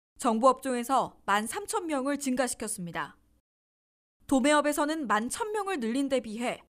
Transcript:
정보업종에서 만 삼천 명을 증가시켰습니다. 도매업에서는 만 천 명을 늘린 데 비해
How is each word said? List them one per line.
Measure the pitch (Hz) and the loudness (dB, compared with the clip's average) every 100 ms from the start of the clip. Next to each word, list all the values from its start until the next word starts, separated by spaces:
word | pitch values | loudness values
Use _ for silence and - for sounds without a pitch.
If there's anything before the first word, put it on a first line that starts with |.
| _ - | _ -4
정보업종에서 | 254 220 262 254 269 247 240 262 175 - - | 0 4 4 4 0 -4 0 0 0 -4 0
만 | 202 226 | 0 0
삼천 | 403 403 440 339 | -8 -4 -4 -2
명을 | 285 262 285 | -2 -2 -2
증가시켰습니다. | 277 254 247 - 220 - 175 165 147 - _ _ _ _ _ _ _ _ _ _ - | -2 0 0 -2 -8 -8 -8 -6 -8 -12 _ _ _ _ _ _ _ _ _ _ 0
도매업에서는 | 269 269 302 285 294 294 320 240 | 2 4 4 4 0 0 -2 0
만 | 214 233 | 0 0
천 | - 440 | -4 -4
명을 | 427 392 359 | -2 -2 -2
늘린 | 226 254 277 | -2 -2 0
데 | 262 | 0
비해 | 220 214 240 175 - | -2 -6 -6 -6 -12